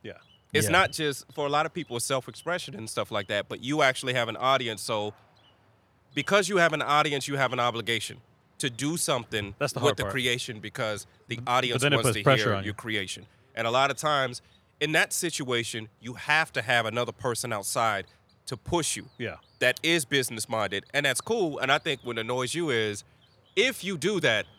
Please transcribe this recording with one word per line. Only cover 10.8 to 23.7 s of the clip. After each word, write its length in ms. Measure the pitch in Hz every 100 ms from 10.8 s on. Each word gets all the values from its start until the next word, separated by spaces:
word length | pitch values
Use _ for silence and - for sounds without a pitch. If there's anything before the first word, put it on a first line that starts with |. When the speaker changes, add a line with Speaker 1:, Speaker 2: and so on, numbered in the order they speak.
| 110 104 - _ -
Speaker 2:
the 80 |
Speaker 1:
But, 100 | 120
but 60 | 123
Speaker 2:
audience 300 | 123 127 117
Speaker 1:
then 120 | 139
it 40 | 139
Speaker 2:
wants 100 | 120
Speaker 1:
puts 80 | 104
Speaker 2:
to 60 |
Speaker 1:
pressure 200 | 104 127 110
Speaker 2:
hear 40 |
Speaker 1:
on 80 | 98
Speaker 2:
your 60 | 98
Speaker 1:
you. 20 |
Speaker 2:
creation. 520 | 104 113 107 95 - 92 _ _
And 120 | 113 113
a 40 |
lot 200 | 123 139
of 60 | 135
times, 440 | 156 147 131 120 _ _ _ _
in 140 | 151
that 200 | 160 202
situation, 760 | - 170 - 127 120 113 117 110 _
you 120 | 113
have 360 | 107 - 151 160
to 80 | 139
have 240 | 110 120
another 260 | 110 117 120
person 420 | - 127 113 123
outside 540 | 107 98 131 113 98 95 _ _ _ -
to 100 | -
push 380 | - 170 147
you 100 | 107 - -
Speaker 1:
Yeah. 180 | 113 78 _ _
Speaker 2:
that 200 | 123 -
is 220 | 160 170
business-minded, 800 | 131 139 123 113 - 113 98 98 -
and 120 | 139
that's 160 | 143 127
cool. 380 | - 233 170 139
And 120 | 131
I 60 | 151
think 220 | 170 135
what 140 | 123 117
annoys 380 | 113 127 127
you 140 | 147 165
is, 320 | 117 107 104 - _ _ _ _
if 280 | 185 247